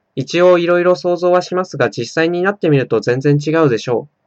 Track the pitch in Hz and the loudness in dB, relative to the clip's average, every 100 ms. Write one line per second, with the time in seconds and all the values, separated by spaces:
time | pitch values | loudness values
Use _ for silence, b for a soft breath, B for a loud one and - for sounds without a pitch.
0 | _ - 135 170 180 175 170 175 175 180 | _ -10 -4 2 4 4 2 2 2 0
1 | 180 175 180 180 175 180 185 143 120 - | 0 0 2 0 0 -6 -6 -2 -4 -2
2 | 117 - 165 175 190 208 175 143 127 113 | -6 -2 -2 0 -2 -2 0 2 2 -2
3 | 104 123 143 147 147 160 156 110 - 117 | 0 -2 2 0 0 0 2 0 -2 -4
4 | 135 _ | -6 _